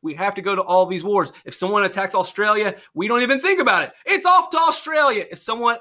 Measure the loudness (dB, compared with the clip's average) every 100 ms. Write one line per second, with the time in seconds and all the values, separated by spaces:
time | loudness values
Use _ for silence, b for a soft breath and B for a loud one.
0 | -10 -4 -4 -4 -4 -2 2 2 2 0
1 | 0 0 0 B -14 -6 0 0 0 -2
2 | -4 -2 -4 -2 0 2 0 -4 B -6
3 | -2 0 2 0 0 0 2 0 -2 b
4 | -2 0 4 4 4 2 2 0 -2 0
5 | 2 0 -6 -12 -8 -2 -2 -2